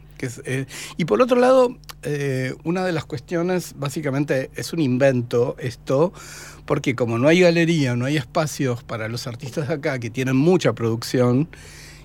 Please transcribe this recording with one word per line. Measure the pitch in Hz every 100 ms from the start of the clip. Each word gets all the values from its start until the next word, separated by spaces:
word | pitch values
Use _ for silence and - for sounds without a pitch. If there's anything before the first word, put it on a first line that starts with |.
| - -
Que | 127
es, | 120 -
eh, | 131 135 - - -
y | 165
por | 208
otro | 247 247
lado, | 247 262 247 - - -
eh, | 143 147 139 131 131 - 160
una | 185
de | 185
las | 160 -
cuestiones, | 143 - 170 180 180 - 135
básicamente, | 143 165 147 135 147 110 - -
es | 120
un | 170
invento | 139 123 139 127 120 120 131 -
esto, | 127 - - 135 175 - - - - - -
porque | 147 143 120
como | 117 117
no | 139
hay | 175
galería, | 175 170 165 165 131 123
no | 127
hay | 151
espacios | - 175 151 - 135 117
para | - 117 110
los | 120 131
artistas | 117 135 165 131
de | 156
acá | 147 131
que | 117
tienen | 127 131 131
mucha | 160 185 135
producción | 113 113 117 - 127 123 123 160 - - - - -